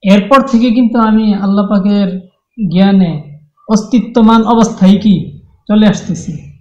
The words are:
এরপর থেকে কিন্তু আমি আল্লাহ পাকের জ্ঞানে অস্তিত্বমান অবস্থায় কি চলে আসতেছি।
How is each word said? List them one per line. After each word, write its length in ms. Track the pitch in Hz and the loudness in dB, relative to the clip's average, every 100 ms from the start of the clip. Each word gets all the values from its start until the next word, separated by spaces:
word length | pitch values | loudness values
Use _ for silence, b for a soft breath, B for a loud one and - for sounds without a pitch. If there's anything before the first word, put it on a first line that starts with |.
এরপর 440 | 196 202 196 269 - | 4 2 4 0 2
থেকে 240 | 233 247 | 0 0
কিন্তু 280 | 226 240 240 | 0 0 0
আমি 340 | 220 214 214 | 0 0 0
আল্লাহ 320 | 196 196 196 202 | -2 -2 -2 0
পাকের 600 | 208 196 202 190 185 - _ _ - 202 | -2 0 0 -2 -6 -14 _ _ -8 -4
জ্ঞানে 680 | 170 196 196 180 147 - - _ _ - | 0 2 2 0 -4 -12 -20 _ _ -4
অস্তিত্বমান 760 | 214 220 247 - - 220 226 | -4 0 -2 0 2 2 2
অবস্থায় 560 | 214 226 233 - 185 196 | 0 0 0 0 2 2
কি 420 | 220 175 - - _ _ _ | 2 0 -2 -14 _ _ _
চলে 200 | 208 214 | 0 2
আসতেছি। 440 | - - 170 - 151 - - | 0 -6 -10 -10 -14 -16 -20